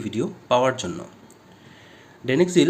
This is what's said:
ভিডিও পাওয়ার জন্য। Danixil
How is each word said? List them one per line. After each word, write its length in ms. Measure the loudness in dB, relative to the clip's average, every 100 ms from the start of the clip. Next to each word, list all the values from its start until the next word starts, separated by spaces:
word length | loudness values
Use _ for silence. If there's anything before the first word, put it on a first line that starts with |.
ভিডিও 200 | -6 -4 -6 -6 0
পাওয়ার 240 | 2 2 -2
জন্য। 180 | -6 -10 -14 -20 -20 -20 -20 -20 -20 -20 -20 -20 -20 -12 -2
Danixil 400 | 0 2 4 2